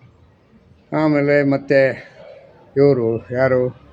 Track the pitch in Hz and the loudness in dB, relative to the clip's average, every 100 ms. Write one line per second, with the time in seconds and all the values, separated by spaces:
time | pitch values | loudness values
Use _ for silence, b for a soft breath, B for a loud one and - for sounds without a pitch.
0 | _ _ _ _ _ _ _ _ - 151 | _ _ _ _ _ _ _ _ -10 -4
1 | 156 147 143 143 139 139 139 139 135 113 | 0 0 2 2 2 -2 0 2 2 -2
2 | B B - - - _ _ 135 143 131 | B B -20 -20 -20 _ _ 0 2 2
3 | 113 113 - 123 131 127 127 - - | -2 -4 -6 -2 0 0 -2 -8 -20